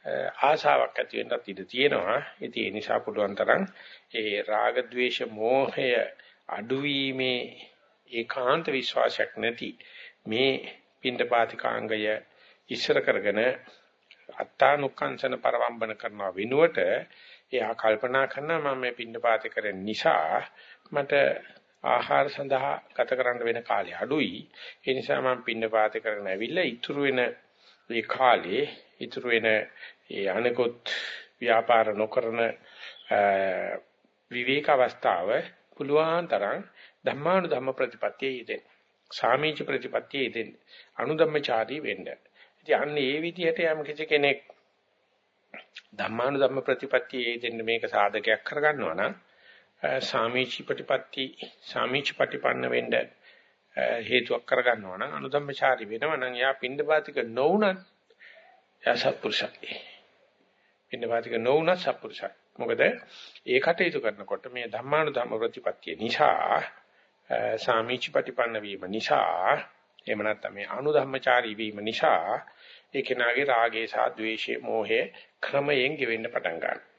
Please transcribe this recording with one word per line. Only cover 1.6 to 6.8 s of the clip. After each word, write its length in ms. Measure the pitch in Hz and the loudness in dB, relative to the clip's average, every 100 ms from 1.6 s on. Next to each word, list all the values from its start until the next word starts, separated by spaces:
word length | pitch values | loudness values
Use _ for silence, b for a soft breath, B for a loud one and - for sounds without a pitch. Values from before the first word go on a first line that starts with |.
තියෙනවා. 560 | 92 123 143 131 92 127 131 - | -8 0 2 2 0 -2 -4 -12
ඉතින් 280 | 127 117 | -10 -6
ඒ 60 | 104 | -4
නිසා 280 | 104 - 113 | -6 -2 -2
පුළුවන් 360 | - 104 101 101 | -2 -2 -2 0
තරම් 260 | 101 143 190 B B B B | 2 4 2 B B B B
ඒ 320 | 120 107 104 | -6 -2 -2
රාග, 340 | 104 107 113 120 | 0 2 2 0
ද්වේෂ, 360 | 120 120 123 120 120 | -4 -2 -2 -2 -6
මෝහය 600 | 107 110 135 135 - 135 120 - - B B - | -2 2 2 2 0 0 0 0 -8 B B -12
අඩුවීමේ 920 | - 113 135 | -10 -4 -2